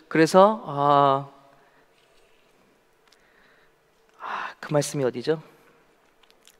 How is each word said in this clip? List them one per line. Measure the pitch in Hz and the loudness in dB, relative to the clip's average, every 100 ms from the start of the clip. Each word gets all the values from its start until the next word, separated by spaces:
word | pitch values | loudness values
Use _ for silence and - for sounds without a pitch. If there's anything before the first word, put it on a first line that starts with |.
| - | -4
그래서, | 156 160 190 202 220 - | 0 4 6 4 2 -8
아, | 143 143 143 143 135 139 - _ _ _ _ _ _ _ _ _ _ _ _ _ _ _ _ _ _ _ _ _ _ _ _ _ _ _ _ | -2 2 4 4 0 -4 -18 _ _ _ _ _ _ _ _ _ _ _ _ _ _ _ _ _ _ _ _ _ _ _ _ _ _ _ _
아, | - - - - | -12 -12 -12 -14
그 | - | -6
말씀이 | 151 143 147 | -4 -4 -4
어디죠? | 127 120 120 156 - _ _ _ _ _ _ _ _ _ _ _ | -6 -6 -6 -8 -10 _ _ _ _ _ _ _ _ _ _ _